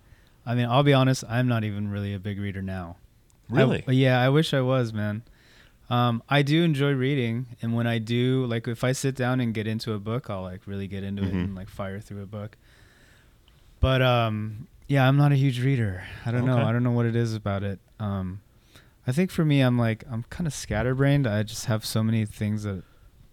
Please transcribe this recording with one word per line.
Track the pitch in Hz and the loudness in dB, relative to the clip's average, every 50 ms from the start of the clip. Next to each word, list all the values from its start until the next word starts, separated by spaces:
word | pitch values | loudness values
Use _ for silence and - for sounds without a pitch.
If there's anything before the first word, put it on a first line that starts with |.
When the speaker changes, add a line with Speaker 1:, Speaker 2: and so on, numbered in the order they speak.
| - _ - - _ _ _ _ - | -14 _ -20 -20 _ _ _ _ -6
Speaker 1:
I | 120 117 | -4 -2
mean, | 120 123 | 0 0
I'll | 117 120 135 143 | 2 2 4 4
be | 143 139 | 6 6
honest, | 131 131 131 131 - - 107 | 6 6 4 2 0 -2 -4
I'm | 113 123 127 123 | -2 0 0 2
not | 120 113 107 | 0 0 -2
even | 107 101 101 104 101 | -2 -4 -4 -4 -4
really | 101 101 101 101 101 | -4 -4 -4 -4 -6
a | 98 | -6
big | 90 104 101 98 | -6 -6 -6 -6
reader | 101 101 92 98 95 | -6 -6 -6 -6 -6
now. | 95 95 92 90 85 87 - - - _ _ _ _ _ _ _ - | -6 -6 -8 -8 -10 -12 -16 -20 -20 _ _ _ _ _ _ _ -2
I | 113 | 2
Speaker 2:
Really? | 139 135 131 107 - - - | 2 4 4 2 0 0 0
Speaker 1:
yeah, | 131 131 135 131 127 123 | 2 4 4 4 4 4
I | 123 131 | 4 4
wish | 139 151 160 - - | 4 4 2 2 0
I | 139 | 0
was, | 127 127 131 131 123 113 110 | 0 2 2 0 0 0 -2
man. | 107 104 104 104 110 113 - - _ _ _ - - - - _ _ _ - | -2 -4 -4 -4 -6 -8 -14 -20 _ _ _ -20 -20 -20 -20 _ _ _ -2
Um, | 120 120 120 120 117 113 - - | 0 2 2 2 0 -2 -2 0
I | 139 143 147 | 2 2 2
do | 135 151 160 175 | 4 2 4 4
enjoy | 170 151 135 143 143 143 | 2 2 2 2 0 0
reading, | 131 127 131 147 139 120 117 113 117 131 120 117 - | 0 0 0 0 0 0 -2 -2 -4 -6 -8 -10 -8
and | - 117 117 | -4 -2 -2
when | 117 117 | 0 0
I | 117 117 117 | 0 0 -2
do, | 110 110 120 120 123 127 131 131 131 | -2 0 0 0 2 2 2 0 0
like, | 120 117 117 113 127 | -2 -2 -4 -4 -6
if | 117 - - | -6 -2 -2
I | 127 131 | -2 0
sit | - - 135 127 | 0 -2 -2 -2
down | 131 123 123 127 127 | -2 -2 0 0 0
and | 123 117 107 | 0 -2 -2
get | 110 104 | -2 -2
into | 110 110 110 - - 110 | -2 -4 -4 -4 -4 -6
a | 104 | -4
book, | 98 110 113 127 - - | -4 -4 -6 -6 -6 -6
I'll, | 104 95 92 | -8 -8 -8
like, | 92 92 92 - | -8 -10 -12 -12
really | - 101 98 98 | -10 -8 -8 -8
get | 92 98 98 98 | -8 -8 -8 -8
into | 98 101 101 98 | -6 -4 -4 -2
it | 92 | -2
Speaker 2:
Mm-hmm. | 90 90 | 0 -2
Speaker 1:
and, | 90 101 95 | -2 -2 -4
like, | 92 95 101 | -8 -12 -12
fire | - - 101 95 98 101 | -10 -10 -8 -8 -8 -10
through | 104 - 101 101 101 | -12 -12 -12 -12 -12
a | |
book. | 95 110 107 104 107 - - _ _ _ _ - - _ _ _ _ _ _ _ _ _ _ _ _ _ _ _ - - - | -12 -10 -10 -12 -12 -14 -18 _ _ _ _ -20 -20 _ _ _ _ _ _ _ _ _ _ _ _ _ _ _ -20 -6 -2
But, | - 131 131 127 | 0 2 2 4
um, | 131 127 123 120 117 113 107 107 107 110 107 107 139 - _ - - | 4 4 4 4 2 0 -2 -4 -6 -6 -8 -12 -14 -16 _ -16 -6
yeah, | - 143 139 131 | -2 2 4 4
I'm | 131 135 | 6 6
not | 143 147 143 143 | 6 6 6 4
a | |
huge | 135 135 139 123 123 | 4 4 2 0 0
reader. | 123 135 139 123 113 101 92 90 90 - - - - | 0 0 2 2 0 -2 -2 -6 -10 -14 -14 -10 -6
I | 120 | -4
don't | 113 123 123 | -2 0 0
know. | 131 127 | 2 2
Speaker 2:
Okay. | 120 110 | 2 2
Speaker 1:
I | 110 113 | 2 2
don't | 120 123 | 2 2
know | 123 120 | 2 2
what | 120 117 | 2 2
it | 117 113 | 2 2
is | 117 117 113 110 | 0 0 0 -2
about | 110 101 107 98 98 101 | -4 -4 -2 -2 -2 -2
it. | 101 98 - - _ _ - | -4 -6 -8 -12 _ _ -8
Um, | 110 101 101 98 92 92 92 101 - _ _ _ _ _ - - - _ _ _ _ | -6 -4 -4 -4 -4 -6 -8 -10 -14 _ _ _ _ _ -20 -20 -20 _ _ _ _
I | - 127 | -4 -2
think | 156 190 185 | 0 -2 0
for | - - 165 | 0 0 2
me, | 156 143 139 | 4 4 6
I'm, | 131 127 123 120 | 6 6 4 4
like, | 117 113 110 107 - - | 2 2 0 -2 -6 -8
I'm | 120 113 117 - | -8 -8 -8 -8
kinda | - - 175 156 | -8 -6 -6 -6
scatterbrained. | - - - - 107 104 113 127 131 131 139 139 143 143 139 | -6 -6 -6 -4 -2 0 0 0 2 2 4 4 4 4 4
I | 117 104 107 107 | 2 2 0 -2
just | 104 110 110 - | -2 -6 -6 -4
have | - 110 107 - | -2 -2 -2 -2
so | - - 110 110 | -2 -2 0 0
many | 110 113 113 107 | 2 2 0 0
things | 101 - - 107 104 107 107 104 | -2 -4 -4 -4 -2 -2 -2 -4
that | 104 98 92 - - _ - - - - - - - | -4 -6 -6 -10 -14 _ -20 -20 -20 -20 -20 -20 -20